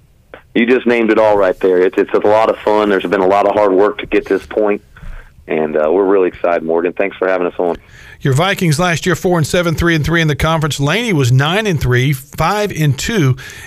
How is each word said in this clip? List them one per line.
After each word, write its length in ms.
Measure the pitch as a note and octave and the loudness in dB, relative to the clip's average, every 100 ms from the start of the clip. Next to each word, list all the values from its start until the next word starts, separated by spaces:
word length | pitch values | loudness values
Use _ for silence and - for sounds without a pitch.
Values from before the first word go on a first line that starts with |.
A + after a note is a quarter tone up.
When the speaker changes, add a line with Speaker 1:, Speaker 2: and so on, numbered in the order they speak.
| _ _ _ - _ | _ _ _ -20 _
Speaker 1:
You 120 | - A#2 | -2 2
just 200 | B2+ A#2 | 2 2
named 260 | A#2+ A2 | 0 2
it 60 | A2 | 4
all 180 | A2 G#2 | 4 4
right 220 | F#2+ - | 2 0
there. 180 | F#2+ F2+ | 0 2
It's, 200 | F#2 - | 2 0
it's 140 | F#2 | 0
a 140 | G#2 G#2 | 0 2
lot 240 | G#2+ A2 | 2 2
of 80 | G2+ | 0
fun. 300 | - G#2+ G#2 | 0 2 2
There's 180 | F#2+ F2+ | 0 0
been 140 | G2 | 0
a 80 | F#2 | 2
lot 180 | G2+ G2+ | 2 2
of 80 | |
hard 180 | G2+ G#2 | 2 2
work 260 | F#2 G#2 - | 4 2 0
to 80 | - | -4
get 200 | G#2 - | -2 0
to 120 | G2 | -4
this 80 | - | -2
point, 340 | - G#2 G2+ - - - - - - - | -2 -2 -2 -8 -20 -16 -16 -20 -18 -6
and, 300 | D#2+ D#2 D#2 | -4 -2 0
uh, 160 | D#2 | 0
we're 140 | F2+ F#2+ | 2 2
really 200 | G2+ F2+ | 2 0
excited, 380 | - F2 E2+ | -2 -2 -2
Morgan. 280 | D#2+ E2+ F2 | 0 -2 -2
Thanks 220 | - G2 - | -2 -6 -4
for 120 | F#2 | -2
having 180 | F#2 F2 | -2 -2
us 80 | - | -4
on. 200 | F2+ E2 - - - - | -4 -4 -10 -20 -20 -6
Speaker 2:
Your 120 | C#3+ | -2
Vikings 440 | C3 F#3 G3 F3 C#3 | 0 0 0 -2 0
last 280 | F3+ E3 F3+ | -2 -2 -2
year, 80 | |
four 240 | E3 F#3 F3 | -2 0 0
and 80 | D3 | 0
seven, 280 | F3+ E3+ | 0 0
three 200 | D3+ E3+ | 0 0
and 100 | D#3+ | 0
three 160 | D3 E3+ | 0 0
in 80 | D#3+ | 0
the 80 | C#3+ | 0
conference. 420 | D#3 E3 D#3 - | 0 0 -2 -2
Laney 360 | C#3+ F#3+ A#3+ | -2 -2 0
was 180 | E3 B2 | 0 2
nine 340 | C3 D3 F#3+ G#3+ | 2 2 0 0
and 140 | D#3 | -2
three, 320 | B2 B2 C3 | 0 0 0
five 580 | C3+ - - D#3+ G#3 G#3 | -4 -8 -4 -2 0 -2
and 280 | D#3 D3+ C3 | -2 -2 -2
two 380 | - A3+ C3+ C3 - - | -2 0 0 -2 -6 -18